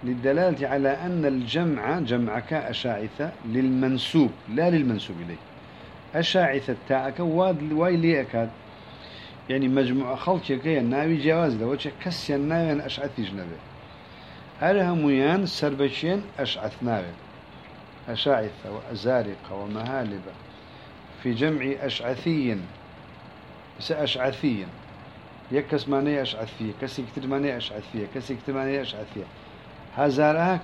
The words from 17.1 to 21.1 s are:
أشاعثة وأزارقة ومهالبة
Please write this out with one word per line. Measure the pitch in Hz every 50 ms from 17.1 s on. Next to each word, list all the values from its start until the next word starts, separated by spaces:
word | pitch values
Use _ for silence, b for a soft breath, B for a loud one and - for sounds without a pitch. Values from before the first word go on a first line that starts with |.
| 85 - - - - - - - - - - - - - - - - - - -
أشاعثة | 117 113 - 143 139 120 110 104 107 - - 104
وأزارقة | 101 107 - 123 123 104 95 120 131 123 113 101 95 - - - 95
ومهالبة | 98 101 104 104 107 113 123 131 135 123 107 101 98 92 95 90 - - B B B B B B B B B B B - -